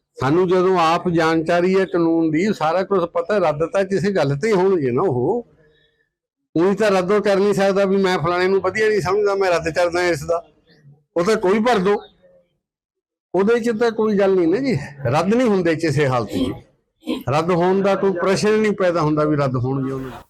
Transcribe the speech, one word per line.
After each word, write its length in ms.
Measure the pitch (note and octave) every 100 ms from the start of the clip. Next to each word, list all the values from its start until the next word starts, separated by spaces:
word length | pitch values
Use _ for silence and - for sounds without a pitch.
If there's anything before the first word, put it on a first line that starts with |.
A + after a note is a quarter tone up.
| _ -
ਸਾਨੂੰ 300 | C3 E3 F#3
ਜਦੋਂ 300 | F#3 F#3 F#3
ਆਪ 280 | D#3+ E3+ F3+
ਜਾਣਕਾਰੀ 680 | E3 D#3+ D#3+ D#3+ F3 F3+ F#3+
ਹੈ 60 | F#3+
ਕਾਨੂੰਨ 440 | F3 E3 E3 D#3+
ਦੀ, 200 | D#3 G#3
ਸਾਰਾ 300 | F#3+ D#3 F3
ਕੁਝ 160 | F#3+ G3 E3+
ਪਤਾ, 320 | E3+ E3+ G#3
ਰੱਦ 280 | E3 D3 D#3+
ਤਾਂ 180 | G3
ਕਿਸੇ 280 | F#3+ F#3+ F#3+
ਗੱਲ 240 | F#3+ C#3+ C#3+
ਤੇ 100 | A3
ਹੀ 60 |
ਹੋਣਗੇ 380 | G3+ F#3+ F#3 C3
ਨਾ 100 | A#2+
ਉਹ। 460 | F#3+ B2 C3 A#3 - _ _ _ _ _ _ _ _ _ _ D#3+
ਉਹੀ 200 | F3+ G3
ਤਾਂ 160 | G#3+
ਰੱਦ 200 | F#3+ F3
ਉਹ 100 | G#3
ਕਰ 140 | G3+ G3
ਨਹੀਂ 180 | G3+
ਸਕਦਾ 320 | F#3+ G3 F#3+ G3
ਵੀ 120 | G3
ਮੈਂ 200 | F#3 F3+
ਫਲਾਣੇ 280 | D#3 F3 F#3
ਨੂੰ 140 | G3
ਵਧੀਆ 260 | F#3 G3+ G#3+
ਨਹੀਂ 140 | G#3
ਸਮਝਦਾ, 340 | F3 G3+ G3+ G3
ਮੈਂ 160 | F#3+
ਰੱਦ 180 | E3+ D#3+
ਕਰਦਾ 340 | E3 F3 E3+
ਇਸ 200 | F3+ D#3+
ਦਾ। 200 | D#3+ E3+ - _ _ - - - _ E3
ਉਹ 60 |
ਤਾਂ 120 | F3 A3
ਕੋਈ 240 | F#3 A3
ਭਰ 180 | A3+ A3+
ਦੋ, 180 | F#3 G#3 - _ _ _ _ _ _ _ _ _ _ _ _
ਉਹਦੇ 260 | F3 G3+ A#3+
'ਚ 180 | A#3 A3
ਤਾਂ 120 | A#3
ਕੋਈ 260 | A3+ G#3+ G3+
ਗੱਲ 160 | G3 F#3+
ਨਹੀਂ 120 | E3
ਨਾ 100 | G3+
ਜੀ, 200 | C#4 D#3+ - - A#2+
ਰੱਦ 280 | C#3+ F3
ਨਹੀਂ 140 | A#3 B3+
ਹੁੰਦੇ 280 | G3 E3+ D#3
ਕਿਸੇ 320 | D#3+ C#3 C#3+
ਹਾਲਤ 220 | B2+ G#2
'ਚ। 240 | - - - - _ _ _ - - -
ਰੱਦ 220 | C#3+ E3
ਹੋਣ 300 | E3+ F3+ G3
ਦਾ 120 | G3 F#3+
ਕੋਈ 160 | G3
ਪ੍ਰਸ਼ਨ 460 | F3 F3+ F#3 G3+ A3
ਨਹੀਂ 120 | A3
ਪੈਦਾ 300 | G3 F#3 E3+
ਹੁੰਦਾ 220 | D3+ D3+
ਵੀ 120 | D3+ D3+
ਰੱਦ 200 | C#3 B2+
ਹੋਣਗੇ 360 | B2+ C3+ C3
ਉਹਨਾਂ 180 | C3+ C3
ਦੇ। 80 | A#2+ -